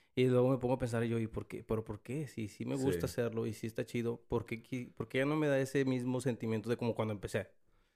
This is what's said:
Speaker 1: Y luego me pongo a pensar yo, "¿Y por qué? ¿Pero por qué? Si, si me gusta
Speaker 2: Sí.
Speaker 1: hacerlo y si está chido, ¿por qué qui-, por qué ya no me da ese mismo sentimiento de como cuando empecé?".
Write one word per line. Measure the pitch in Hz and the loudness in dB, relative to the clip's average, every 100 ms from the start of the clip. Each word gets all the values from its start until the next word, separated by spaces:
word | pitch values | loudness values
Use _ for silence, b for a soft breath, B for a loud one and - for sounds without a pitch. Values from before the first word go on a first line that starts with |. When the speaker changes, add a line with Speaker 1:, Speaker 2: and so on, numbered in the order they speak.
| b - | b 2
Speaker 1:
Y | 127 | 4
luego | 123 127 | 6 6
me | 131 | 4
pongo | 123 | 2
a | 127 | 0
pensar | 127 117 | 0 0
yo, | 117 117 | 0 0
"¿Y | 113 | -2
por | 104 - | -6 -8
qué? | - | -10
¿Pero | - 110 110 | -2 -2 -4
por | 107 | -10
qué? | - 143 139 | -8 -6 -6
Si, | - 107 | -6 -8
si | - 117 | -6 -4
me | 135 | 0
gusta | 131 - - | 2 2 0
Speaker 2:
Sí. | |
Speaker 1:
hacerlo | - 117 113 117 | -2 -2 -2 -4
y | |
si | 110 113 | -4 -6
está | - 123 | -4 -4
chido, | 120 117 117 - | -2 -2 -4 -2
¿por | 117 - | -2 -2
qué | 117 | -8
qui-, | - 127 120 | -6 -8 -8
por | - 117 | -8 -2
qué | 131 | 0
ya | 139 | 2
no | 156 | 2
me | 151 | 4
da | 135 | 2
ese | 131 143 135 | 2 2 2
mismo | 127 127 127 | 2 0 0
sentimiento | 131 113 113 110 110 | 0 0 0 0 0
de | 120 | 0
como | 120 110 | 0 0
cuando | 107 | 0
empecé?". | 101 110 110 95 _ _ _ _ | -2 -4 -4 -4 _ _ _ _